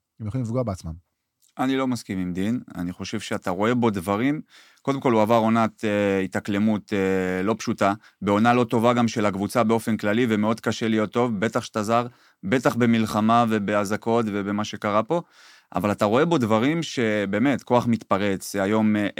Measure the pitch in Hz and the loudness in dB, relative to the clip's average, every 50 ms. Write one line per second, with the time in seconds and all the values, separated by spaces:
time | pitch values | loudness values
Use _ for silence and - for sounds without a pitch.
0 | _ _ _ - 113 107 - 135 127 110 113 131 127 110 95 - - 85 80 85 | _ _ _ -12 -10 -6 -4 -4 -4 -2 -2 -2 -2 -2 -4 -6 -8 -12 -12 -12
1 | _ _ _ _ _ _ _ _ _ _ _ - 135 131 135 131 135 127 123 113 | _ _ _ _ _ _ _ _ _ _ _ -4 -2 0 0 0 0 0 -2 -4
2 | - - 101 92 92 90 87 90 95 104 120 127 - - - 87 87 87 90 - | -4 -6 -6 -4 -4 -4 -2 -2 -2 -2 -2 -4 -6 -10 -10 -8 -6 -6 -6 -8
3 | 95 - - 107 98 - 113 101 - 101 90 87 101 110 123 123 117 117 104 98 | -10 -8 -8 -8 -6 -6 -6 -6 -4 -4 -2 0 2 2 2 2 2 0 0 0
4 | 82 98 101 104 120 139 147 156 - _ _ - - - _ _ - - 139 139 | -2 -2 -2 0 0 0 -2 -4 -6 _ _ -20 -20 -20 _ _ -4 -4 -2 0
5 | 131 139 117 110 107 104 120 117 110 113 113 117 113 107 - - - 107 104 104 | 2 2 4 4 4 4 4 4 4 4 2 2 2 0 -2 -4 -4 -2 0 0
6 | 104 101 98 95 95 95 - 107 - - 101 101 107 110 110 104 - - 107 101 | 2 2 2 0 0 -2 -4 -6 -4 -2 -2 0 2 2 0 0 -4 -4 -2 -2
7 | 95 95 95 95 92 92 92 92 92 101 113 113 - - 110 - 107 98 101 104 | 0 0 0 0 -2 -2 -2 -2 -2 -2 -2 -4 -4 -6 -4 0 0 0 0 -2
8 | _ - _ - 95 98 101 101 110 120 120 123 123 113 - 117 110 120 123 120 | _ -20 _ -6 -2 0 2 4 4 4 4 4 2 2 2 2 2 4 4 4
9 | 120 113 - 120 104 104 95 98 101 98 - 127 117 110 113 113 - - 110 104 | 2 0 0 0 0 0 0 0 -4 -2 0 0 2 2 2 0 0 -2 -4 -2
10 | - 107 101 113 127 117 110 104 104 107 113 110 - 117 110 - 117 110 110 110 | 0 0 0 0 2 0 0 0 0 0 -2 -2 -2 -4 -4 -2 -2 0 0 0
11 | 107 98 - 120 120 127 113 95 104 113 - 127 107 - - 110 104 101 113 117 | 0 0 0 0 0 0 0 -2 -2 -2 -2 -4 -6 -4 -6 -4 -2 0 0 0
12 | 120 123 - _ _ _ _ _ - 95 113 135 127 151 110 117 123 117 117 113 | 0 -2 -8 _ _ _ _ _ -6 -2 -2 0 0 0 0 2 2 4 4 2
13 | 110 107 - 107 104 110 117 120 120 113 110 110 101 95 104 104 104 95 110 104 | 2 0 0 0 2 4 4 4 4 2 0 -2 -2 0 -2 -2 0 -2 -4 -4
14 | - 117 113 117 117 107 101 101 98 101 101 101 107 107 - 98 - 107 101 107 | -2 0 0 0 0 -2 -4 -4 -4 -4 -4 -4 -4 -6 -8 -6 -4 0 0 0
15 | 110 - 160 175 170 _ _ - - - - - _ _ - 92 87 104 101 - | 0 0 -2 -4 -4 _ _ -20 -20 -20 -20 -20 _ _ -6 -2 0 0 0 2
16 | 113 104 107 127 156 175 170 156 123 104 110 110 113 143 160 170 160 - - - | 0 2 2 2 2 2 2 0 2 2 2 2 2 2 0 -2 -4 -6 -4 -2
17 | 120 110 107 107 101 98 98 104 120 143 135 107 - - 123 123 110 117 113 - | -2 0 0 0 -2 -2 0 0 0 0 0 -2 -2 0 0 2 2 2 0 0
18 | - - 107 95 101 104 95 90 - - - 101 98 98 107 110 110 107 107 107 | 0 -2 -2 0 0 0 -2 -4 -6 -6 -4 -2 0 0 2 2 2 2 0 0
19 | 104 98 - - | -2 -4 -4 -6